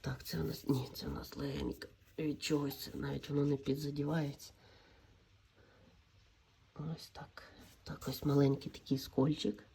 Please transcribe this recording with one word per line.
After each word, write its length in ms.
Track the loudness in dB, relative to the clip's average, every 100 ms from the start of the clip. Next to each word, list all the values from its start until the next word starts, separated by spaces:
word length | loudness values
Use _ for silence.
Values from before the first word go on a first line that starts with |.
Так, 220 | -4 -6
це 160 | -6 -2
у 40 |
нас... 240 | -2 -2 0
Ні, 220 | 0 0
це 140 | -8 -6
у 40 |
нас 240 | -6 -8 -6
легенько. 520 | -4 -2 -4 -4 -10 -16 -16 -4
Від 240 | -2 -2
чогось 400 | 2 2 2 -4
це 80 | -8
навіть 360 | -4 -4 -4 0
воно 160 | 2 4
не 120 | 2
підзадівається. 960 | 2 0 0 0 0 2 0 -4 -14 -20 -20 -20 -20 -20 -20 -20 _ -20 _ _ -20 -20 -20 -20 _ -20 -20 _ _ _ -20
Ось 360 | -8 -6 -6 -8
так. 340 | -14 -14 -16 -20 -20 -20 -18
Так, 220 | -10 -8 -6
ось 160 | 0
маленький 480 | 4 8 8 6 -2
такий 260 | -12 -2 0
скольчик. 680 | 2 4 4 4 0 -2 -10